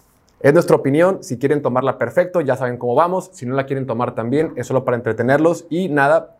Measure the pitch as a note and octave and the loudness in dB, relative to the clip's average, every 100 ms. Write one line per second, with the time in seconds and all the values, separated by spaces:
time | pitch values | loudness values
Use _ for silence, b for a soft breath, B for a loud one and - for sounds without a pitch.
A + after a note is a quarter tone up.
0 | b _ _ _ C3 D#3 E3+ D#3 C#3 C#3+ | b _ _ _ 4 4 4 2 2 2
1 | F3+ F#3+ - A#2+ C#3 D3 C#3 B2 C3 B2 | 2 0 -6 -4 -2 0 0 0 -2 -2
2 | A#2 B2 F3 F3+ C#3 B2+ B2+ B2 B2 B2 | -2 0 0 -2 -2 -2 -4 -4 -2 2
3 | E3+ F#3 F3+ - B2 C3+ C3+ C3+ B2 A#2 | 2 0 -6 -12 -6 -4 -4 -6 -4 -4
4 | A#2+ A#2 A2+ C#3 D#3+ D3+ A#2+ C3 B2+ A#2+ | -4 -4 -2 -2 -2 -6 -4 -2 0 -2
5 | A2+ A2+ A#2+ C#3 D#3+ E3 - D#3+ F#3 C#3+ | -2 -2 2 2 2 0 -4 -4 -2 2
6 | C#3 D#3+ - _ | 4 2 0 _